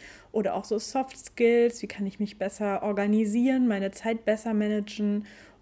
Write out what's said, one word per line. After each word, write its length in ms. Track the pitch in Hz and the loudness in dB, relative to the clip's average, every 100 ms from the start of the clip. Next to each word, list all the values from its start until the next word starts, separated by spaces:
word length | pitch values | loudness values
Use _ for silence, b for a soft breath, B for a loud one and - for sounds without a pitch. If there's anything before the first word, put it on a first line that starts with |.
| B B B | B B B
Oder 220 | 220 196 | -2 -2
auch 100 | - | -2
so 140 | - 220 | -2 -4
Soft 400 | - 269 262 - | -2 -4 -4 -6
Skills, 640 | - - 233 233 233 233 | -10 2 4 6 4 0
wie 60 | 208 | -8
kann 180 | - 196 | -6 -6
ich 140 | - | -4
mich 180 | 208 - | -6 -4
besser 440 | 196 - 208 196 | -6 -2 -2 -2
organisieren, 840 | 208 202 202 214 214 226 254 262 247 | -2 0 2 4 2 2 2 4 2
meine 220 | 196 196 | 2 -2
Zeit 340 | - 226 226 | -4 -4 -2
besser 300 | 214 214 226 | 0 -2 0
managen? 720 | 214 208 214 208 - 208 208 208 B B B | 0 2 0 -2 -4 -2 -2 -6 B B B